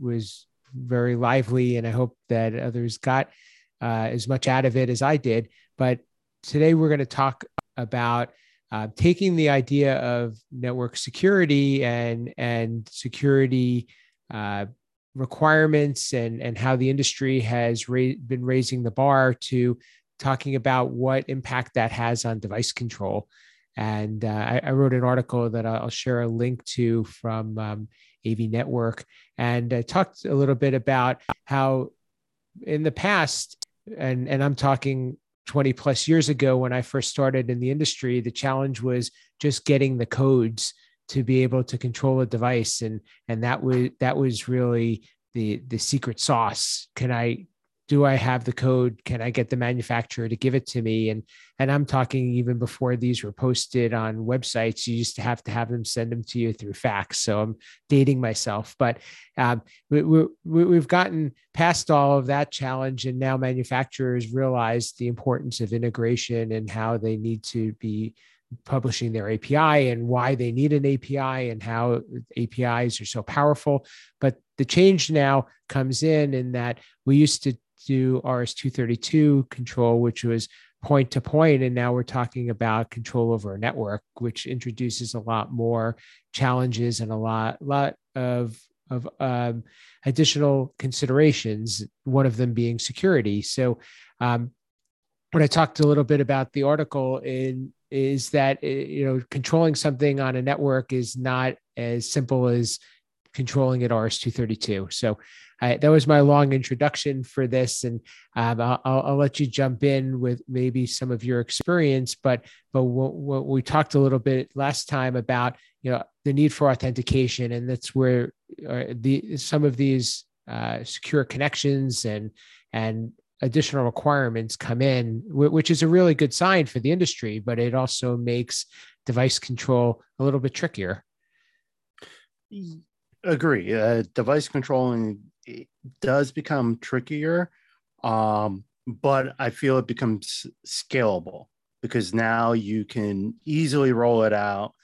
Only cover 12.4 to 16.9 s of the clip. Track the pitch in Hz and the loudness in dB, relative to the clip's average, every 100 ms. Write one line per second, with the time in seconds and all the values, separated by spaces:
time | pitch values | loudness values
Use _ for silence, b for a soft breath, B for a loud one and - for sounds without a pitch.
12.4 | 120 117 113 117 110 - 123 - 143 135 | -4 -2 -2 -6 -10 -12 -12 -2 4 4
13.4 | 131 127 123 120 - b b b _ 110 | 4 2 2 0 -4 b b b _ -10
14.4 | 104 101 104 - _ _ _ 131 131 - | -6 -6 -8 -12 _ _ _ -8 -8 2
15.4 | 156 156 156 151 147 131 - 127 117 117 | 4 6 6 4 2 -2 -4 -2 -4 -4
16.4 | 123 104 127 131 131 | -6 -2 0 2 2